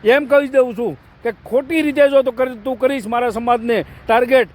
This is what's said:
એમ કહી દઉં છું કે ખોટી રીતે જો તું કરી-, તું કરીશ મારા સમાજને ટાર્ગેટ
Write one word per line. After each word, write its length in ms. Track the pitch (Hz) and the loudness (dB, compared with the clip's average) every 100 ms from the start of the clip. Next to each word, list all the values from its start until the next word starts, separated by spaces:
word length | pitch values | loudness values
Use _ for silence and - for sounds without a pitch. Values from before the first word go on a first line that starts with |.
એમ 220 | 214 269 277 | 2 2 2
કહી 220 | 285 285 | 0 2
દઉં 300 | 269 254 214 | -2 -2 -2
છું 220 | 233 139 _ _ | -6 -8 _ _
કે 80 | 233 | -10
ખોટી 500 | 202 - 240 269 330 | -10 -4 -4 -2 -2
રીતે 280 | 302 285 285 | -2 2 4
જો 120 | 277 | 4
તું 120 | 262 | 0
કરી-, 300 | 233 254 240 | -2 -4 -4
તું 160 | 208 254 | -8 -2
કરીશ 280 | 254 277 208 | -2 -2 -4
મારા 220 | 240 247 | -2 -2
સમાજને 560 | 214 233 240 233 220 156 - - | -4 -2 -2 0 -2 -4 -12 0
ટાર્ગેટ 420 | 233 247 262 214 | 0 4 2 2